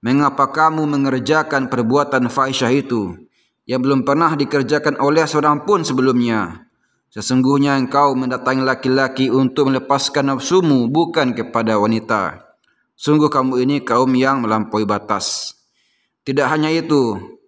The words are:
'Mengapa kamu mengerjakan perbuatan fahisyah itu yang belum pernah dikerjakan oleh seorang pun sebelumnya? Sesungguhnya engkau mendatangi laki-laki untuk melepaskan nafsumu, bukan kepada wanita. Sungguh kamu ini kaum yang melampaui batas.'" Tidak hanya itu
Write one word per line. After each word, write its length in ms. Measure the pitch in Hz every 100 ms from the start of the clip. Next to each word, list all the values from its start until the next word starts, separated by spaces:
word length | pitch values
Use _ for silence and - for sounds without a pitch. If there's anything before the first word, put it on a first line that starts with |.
| 117
'Mengapa 400 | 139 143 - 135
kamu 320 | 156 160 156 151
mengerjakan 800 | 147 139 131 123 156 151 139 135
perbuatan 640 | 123 113 139 143 135 123
fahisyah 400 | 139 135 127 123
itu 480 | 139 139 120 98 87 - _ _ _ -
yang 160 | 127
belum 240 | 131 135 123
pernah 320 | 160 165 156
dikerjakan 640 | 147 143 131 147 147 139
oleh 240 | 139 156 151
seorang 400 | 151 151 147 -
pun 160 | 202
sebelumnya? 800 | 156 131 131 123 120 110 90 80 _ _ _ _ _
Sesungguhnya 640 | - 107 127 127 139 143
engkau 400 | 139 127 143 143
mendatangi 480 | 131 131 127 131 131
laki-laki 640 | 131 127 131 131 131 131 131
untuk 320 | 127 131 131 135
melepaskan 580 | 131 135 139 - 147 139
nafsumu, 560 | 131 - 185 170 135 120
bukan 480 | 147 170 160 131
kepada 400 | 117 110 117 110 107
wanita. 580 | 107 113 110 110 90 - - _ _ _ _
Sungguh 320 | _ - 151 151
kamu 400 | 139 131 127 127
ini 100 | 143
kaum 320 | - 117 131
yang 320 | 127 131 135 113
melampaui 400 | 110 104 107 104
batas.'" 720 | 101 - 104 - - - - _ _ _ _ _ _
Tidak 240 | - 135 131
hanya 240 | 156 156
itu 480 | 165 160 147 120 98 98 -